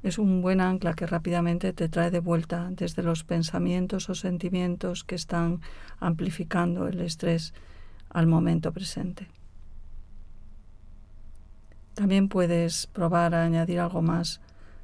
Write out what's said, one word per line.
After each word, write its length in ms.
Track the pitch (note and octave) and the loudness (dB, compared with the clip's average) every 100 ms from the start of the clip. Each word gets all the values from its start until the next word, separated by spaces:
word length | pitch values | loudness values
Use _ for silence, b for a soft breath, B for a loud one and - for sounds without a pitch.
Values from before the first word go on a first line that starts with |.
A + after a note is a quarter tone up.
Es 160 | G3 F3 | -2 2
un 220 | G#3 F#3 | 4 4
buen 220 | F3+ F#3+ | 4 4
ancla 320 | F#3 F#3 F3 | 4 2 0
que 120 | E3 E3+ | 0 -2
rápidamente 680 | E3+ D#3+ E3+ E3+ E3+ F#3+ | -2 0 2 2 2 0
te 160 | E3+ E3 | 0 -2
trae 200 | E3 E3+ | 2 2
de 100 | F3+ | 2
vuelta 500 | E3+ E3+ E3 F3 F3+ | 2 0 0 -4 -4
desde 320 | F#3 F3 E3 | -4 -4 -2
los 200 | E3+ E3 | 0 -2
pensamientos 840 | - E3+ D#3+ F3+ F3+ F3+ F3+ F#3+ F#3 | 0 0 0 0 0 0 0 -2 -4
o 60 | |
sentimientos 920 | F3+ F#3 F3+ F3+ F#3 F3+ F3 F#3 E3+ | -4 -2 -2 -2 0 0 -2 -4 -6
que 100 | - | -6
están 460 | F3+ D#3+ E3+ E3+ E3+ B B B B | -8 -2 0 0 0 B B B B
amplificando 880 | - D#3+ F3 D#3+ D#3+ G3+ F3 F3 F3+ | -2 0 -2 -4 -2 0 2 0 -2
el 120 | F#3 | -2
estrés 520 | F3 D#3+ E3+ E3 D#3+ B B B B B B | -4 -2 0 0 -2 B B B B B B
al 180 | E3 E3 | 4 6
momento 460 | E3 E3 E3 D#3+ | 6 6 2 0
presente. 560 | D#3+ F#3+ - F#3+ - F#3 - - - - - - - - - - - - - - - - - - - - - - - - - - | -4 -6 -4 -6 -6 -14 -16 -20 -16 -14 -14 -12 -12 -12 -14 -14 -14 -16 -16 -18 -20 -18 -18 -18 -16 -16 -16 -18 -20 -20 -20 -16
También 360 | - G3+ G3 G3 | 0 4 6 6
puedes 580 | F#3+ F3 E3+ E3+ E3 - | 4 4 4 2 0 -6
probar 480 | - E3+ F3 E3+ | 0 2 4 4
a 100 | E3 | 4
añadir 340 | E3 E3 E3+ F3 | 4 2 2 0
algo 220 | E3+ F3+ | 0 2
más. 400 | E3 E3 E3+ - b b b b | 2 2 -2 -6 b b b b